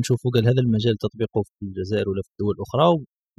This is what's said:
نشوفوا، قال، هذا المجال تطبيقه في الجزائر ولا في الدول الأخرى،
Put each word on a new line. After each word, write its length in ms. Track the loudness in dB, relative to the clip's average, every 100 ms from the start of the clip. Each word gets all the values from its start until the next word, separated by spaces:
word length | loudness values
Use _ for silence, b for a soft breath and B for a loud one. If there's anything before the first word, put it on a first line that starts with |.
نشوفوا، 300 | 2 0 0
قال، 100 | 2 2
هذا 120 | 4
المجال 360 | 2 2 0 0
تطبيقه 460 | -4 -4 -4 -2
في 100 | -4 -8
الجزائر 460 | -10 -8 -4 -2 -2
ولا 140 | -4
في 80 | -6
الدول 220 | -4 -4 -4
الأخرى، 480 | -4 2 2 2 -4 _ _